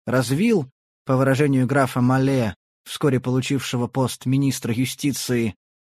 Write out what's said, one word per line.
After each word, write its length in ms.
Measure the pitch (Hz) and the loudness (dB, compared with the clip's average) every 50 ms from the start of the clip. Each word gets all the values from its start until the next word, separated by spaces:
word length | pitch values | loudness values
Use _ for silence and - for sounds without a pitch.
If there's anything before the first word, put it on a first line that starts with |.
| - | -6
развил, 640 | 110 120 131 120 110 135 151 214 240 220 175 131 - _ _ _ _ _ _ - | -2 0 0 0 0 0 0 2 2 2 0 0 -4 _ _ _ _ _ _ -4
по 120 | - 131 | -2 0
выражению 500 | 127 135 135 131 123 151 143 135 131 127 | 2 4 2 2 2 2 2 2 2 2
графа 340 | 113 139 143 131 127 - 127 | 2 2 2 0 0 0 0
Мале, 540 | 123 127 131 131 131 135 139 131 117 104 - _ _ _ _ _ _ | 2 2 2 2 2 2 2 0 0 -2 -4 _ _ _ _ _ _
вскоре 340 | - - - - 143 131 123 | -14 -8 -2 0 0 0 0
получившего 680 | 123 127 127 131 127 - 143 131 - - - 120 120 | -2 0 -2 -2 0 0 -2 -4 -2 -4 -4 -2 -2
пост 380 | 117 - 135 131 113 - - - | -2 -2 -2 -2 -2 -2 -6 -2
министра 480 | 127 131 139 139 139 127 - - 120 113 | 0 0 2 2 0 -2 -2 -4 -4 -2
юстиции, 840 | 120 131 127 - - - 147 120 - - - 127 120 113 107 - _ _ _ _ _ _ | -2 -2 -4 -4 -4 -4 -4 -4 -4 -4 -4 -2 -2 -2 -2 -4 _ _ _ _ _ _